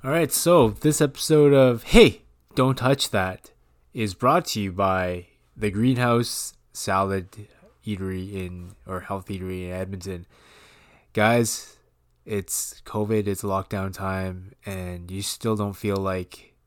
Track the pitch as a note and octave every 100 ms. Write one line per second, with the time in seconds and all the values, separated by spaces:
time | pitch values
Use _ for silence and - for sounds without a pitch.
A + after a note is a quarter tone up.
0 | C3 D#3+ D#3+ - E3+ F3 A#2 G#2 D3+ D3
1 | D3 - - D#3 D3 C#3 C3 A#2 - -
2 | F#3 - _ _ _ - C3 C3 B2 C#3
3 | - G#2 F#2 F#2+ - _ _ _ _ -
4 | G#2+ F2+ B2 D3+ - A2+ G2 F#2 G2 F#2+
5 | F2+ F2+ F2 _ _ - G#2+ G2 B2 B2+
6 | B2 A#2+ A#2+ - - _ _ - - F#2+
7 | G2 G2 F#2 - G#2 _ _ _ - G2+
8 | F#2+ F#2 F#2+ G2 F#2 F2+ F2 F#2+ - F#2
9 | F2 G2 F#2 F#2+ F#2 F#2 F2+ F2+ F#2+ G2
10 | F#2+ F2+ F2 _ _ - - _ _ _
11 | _ - G#2+ A#2+ A2+ - - _ _ _
12 | _ _ - G#2+ F#2+ - - - - G#2+
13 | G#2+ A2 G2+ G2 G#2 F#2+ F#2 G2+ F#2+ F#2
14 | F#2+ F#2+ F#2+ F#2 F#2 - - F#2+ F2+ F2+
15 | F2 F#2+ G2 - A#2 A2 G2+ F#2+ G#2 G2
16 | F#2+ F#2 F2+ - - _